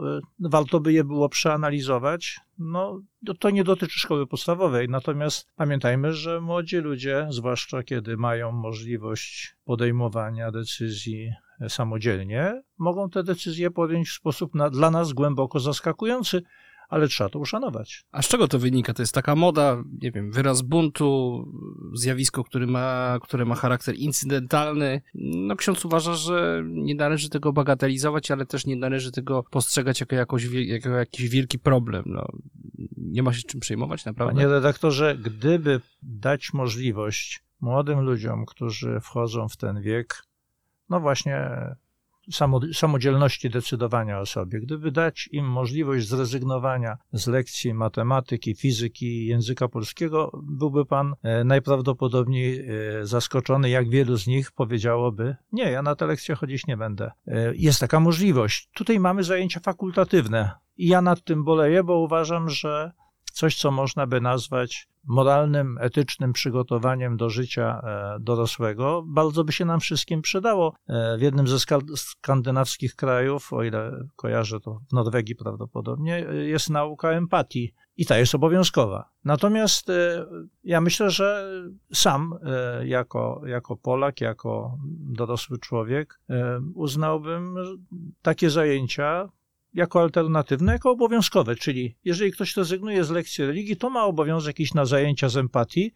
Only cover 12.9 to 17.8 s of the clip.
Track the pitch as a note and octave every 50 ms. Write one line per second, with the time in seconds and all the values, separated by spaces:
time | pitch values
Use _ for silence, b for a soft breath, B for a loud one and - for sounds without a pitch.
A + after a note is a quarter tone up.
12.9 | F3 F#3+ G3 F#3 - G3 F3 F#3 F3 E3+ - F3+ D#3+ E3 F3 F3 F3 F3 E3+ D#3
13.9 | E3 E3+ E3 - - - - D#3+ C#3+ - F3+ C#3+ - D3+ D3 D3 C3 C3 D#3 E3
14.9 | D#3+ E3 E3+ D#3 C3+ B2 C#3+ D3 C#3 B2+ C3+ B2+ - D3 B2 D3 C#3 - - E3+
15.9 | D#3 - A3 A3+ A#3+ B3+ G#3 - - F3+ F3 b b b b b b b b b
16.9 | - D#3+ D3+ C#3 - - G#2 G2 - D3 D3 - - A3 C4+ A3+ C3 A2